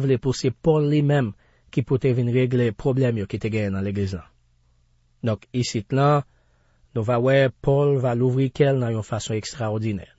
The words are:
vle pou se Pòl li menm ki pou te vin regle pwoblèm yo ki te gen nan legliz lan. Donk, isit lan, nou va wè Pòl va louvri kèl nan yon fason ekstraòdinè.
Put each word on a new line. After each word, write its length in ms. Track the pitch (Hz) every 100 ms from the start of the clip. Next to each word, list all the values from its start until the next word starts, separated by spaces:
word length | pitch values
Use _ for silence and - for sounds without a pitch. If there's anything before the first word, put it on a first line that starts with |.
vle 160 | 135 127
pou 120 | 135 123
se 120 | 131
Pòl 380 | - 165 156 147
li 100 | 151 143
menm 260 | 139 117 - _ _ _
ki 140 | - 127
pou 140 | 131
te 100 | 135 123
vin 140 | 120
regle 380 | 120 123 123 120
pwoblèm 480 | 107 143 131 131 113
yo 60 | 95
ki 100 | 107
te 120 | 110
gen 220 | 110 101 98
nan 100 | 98
legliz 300 | 101 98 95
lan. 80 | - _ _ _ _ _ _ _ _ _
Donk, 240 | 113 107 -
isit 400 | 127 120 117 -
lan, 320 | 135 143 147 - _ _ _ _ _ _ 120
nou 100 | 107
va 120 | 120
wè 300 | 127 139 135 -
Pòl 360 | - 139 143 139
va 120 | 127 120
louvri 320 | 127 127 135
kèl 320 | - 139 135
nan 140 | 117 113
yon 100 | 110
fason 300 | 110 - 110
ekstraòdinè. 720 | - - 110 107 110 101 -